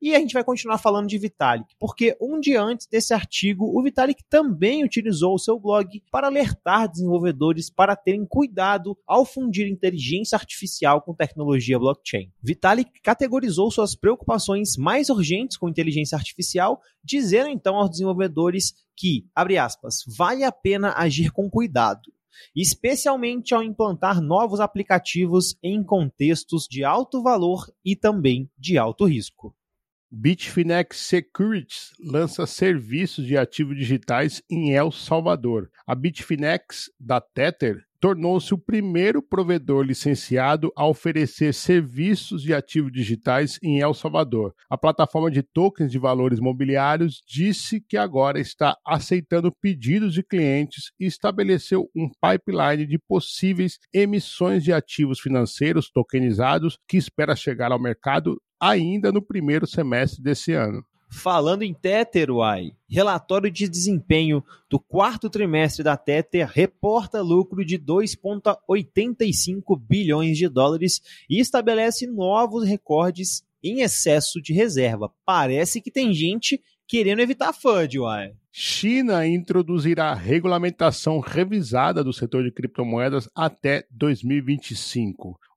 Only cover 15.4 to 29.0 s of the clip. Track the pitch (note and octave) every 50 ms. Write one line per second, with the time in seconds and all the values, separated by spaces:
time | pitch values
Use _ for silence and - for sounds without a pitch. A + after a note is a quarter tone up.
15.4 | B3+ C4 - - F#3 E3+ D#3 - E3 D#3+ C#3+ D#3 D3+ C#3 - C#3+ - - - -
16.4 | F3 - - F3+ F3+ G#3 B3+ - _ _ _ _ _ D3 - C#4+ B3+ F#3 F#3 A3+
17.4 | C4+ D4 C#4+ G#3 - F#3+ F#3+ G#3 G3+ F#3+ D#3+ E3 F#3+ F#3+ F#3 F3+ F#3+ F3+ D3+ D3+
18.4 | E3+ F3 F3+ F#3+ F3+ - - _ _ _ _ - - F#3 D3+ A2+ - _ - -
19.4 | F3+ F#3 G3 E3+ C3 A#2 - _ - B2 A#2 - - B2 G#2+ G2+ F3 F3+ B3 C4
20.4 | C4+ B3+ - _ - F#3+ G3 G3+ G3+ G3+ - - E3+ E3 C3+ D3+ E3 D#3 - -
21.4 | G3 G3+ - A3+ A#3+ G#3 C#3 B2 A#2 G#2+ G2 - _ - _ _ _ _ _ -
22.4 | - - - D3 F#3 D#3 - - - A#3+ C#4 C4+ - D4 C4+ C4 A#3+ A#3 B3 B3
23.4 | A3+ - B3 A3+ A3+ A3 G#3 - A3 G#3 F3+ D#3 - F#3+ G3 F3 D#3+ C#3+ E3+ G3
24.4 | A#3 A3+ F#3+ G#3 G#3+ G#3 - G3 G3+ - F#3+ F3 - - - F3 F#3 F3 F3 F#3
25.4 | F3+ - - _ - F3+ G3+ G#3+ G3 - G#3 F#3+ D#3+ C3 - - C#3 D3+ E3 D#3
26.4 | - - E3 D#3+ - - B2 C3+ C#3 C#3 D#3+ A3+ C4 - - C4 A#3 B3+ B3 G3+
27.4 | F3 F3 F#3 F#3 - - - _ - F#3 G3+ - - G#3+ G#3+ G3 D3 C3+ B2 B2+
28.4 | C3+ - _ _ C3 E3 F3+ C#3 A2+ A2+ A2+ -